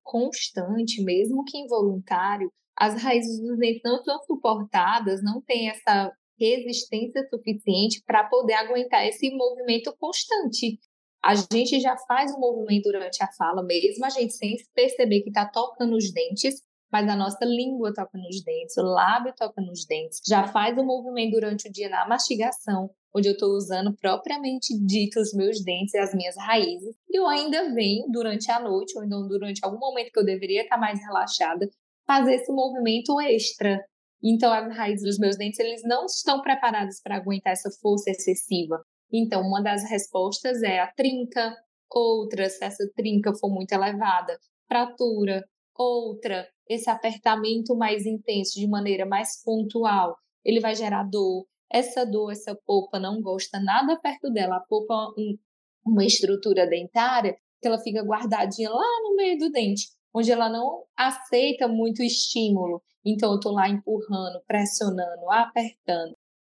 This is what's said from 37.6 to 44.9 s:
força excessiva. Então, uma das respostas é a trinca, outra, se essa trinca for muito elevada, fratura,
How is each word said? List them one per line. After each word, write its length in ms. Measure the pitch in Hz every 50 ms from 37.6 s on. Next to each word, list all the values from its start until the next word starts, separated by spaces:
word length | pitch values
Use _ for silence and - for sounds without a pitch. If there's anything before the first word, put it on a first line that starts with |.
| - 202 202 -
força 300 | - 208 208 208 208 196
excessiva. 720 | 190 190 - 185 185 - - - 233 180 170 156 160 160 - _ _ _ _ _ 220
Então, 300 | 226 226 220 208 190 190
uma 200 | 190 190 202 202
das 260 | 214 208 202 202 214
respostas 720 | 226 202 - - - 185 185 202 202 - - 254 254 233 226
é 180 | 196 185 180
a 80 | 180 185
trinca, 640 | - - 269 269 262 254 247 247 - - 196 - 233 - _ _ _ _ _ -
outra, 580 | - 240 233 226 226 220 214 214 220 196 196 190
se 160 | 190 - 196
essa 260 | 196 202 - 202 202 -
trinca 360 | - 214 214 208 208 208 214 202
for 140 | - - 202
muito 220 | 196 185 190 190
elevada, 640 | 208 190 196 202 202 202 220 196 185 180 180 170 170 - _ _ _ _ _
fratura, 800 | - - 240 247 240